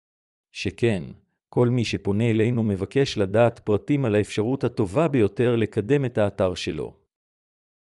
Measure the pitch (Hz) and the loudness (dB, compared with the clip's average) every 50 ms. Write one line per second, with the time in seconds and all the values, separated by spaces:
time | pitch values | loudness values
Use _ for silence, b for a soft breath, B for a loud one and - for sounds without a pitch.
0 | _ _ _ _ _ _ _ _ _ _ - - - 101 - - 120 117 104 90 | _ _ _ _ _ _ _ _ _ _ -14 -8 -8 -8 -4 0 0 0 0 -2
1 | 71 62 - - _ _ _ _ _ _ - - 123 120 127 123 107 - - 95 | -6 -10 -16 -20 _ _ _ _ _ _ 0 0 2 2 2 0 -2 -2 -4 -4
2 | - 101 98 107 117 117 107 110 107 120 120 117 110 107 98 90 95 - - 135 | -2 -2 0 0 2 2 2 2 2 2 2 0 0 0 0 -2 -4 -2 0 0
3 | 139 - - 110 98 92 98 113 120 117 117 - - - 107 98 - - 147 139 | 0 0 0 -2 -2 0 4 4 4 4 2 -2 -2 -2 -2 -2 0 0 -2 0
4 | 135 113 101 107 98 - - 110 104 120 135 139 - - - - 107 87 98 139 | 0 2 2 0 0 0 -2 -2 -2 -2 -2 -2 -4 -4 -2 -2 -4 -2 0 0
5 | 170 156 139 127 104 98 - - 120 123 120 117 107 - - 113 101 107 139 147 | 0 2 2 2 2 2 2 0 0 0 2 0 -2 -2 -2 -4 0 0 0 0
6 | 135 117 - 110 104 101 - - 98 92 90 - - - 80 78 62 53 - _ | 0 -2 0 0 -2 0 0 0 -2 -2 -2 -4 -6 -8 -6 -6 -8 -10 -12 _
7 | _ _ _ _ _ _ _ _ _ _ _ _ _ _ _ _ _ | _ _ _ _ _ _ _ _ _ _ _ _ _ _ _ _ _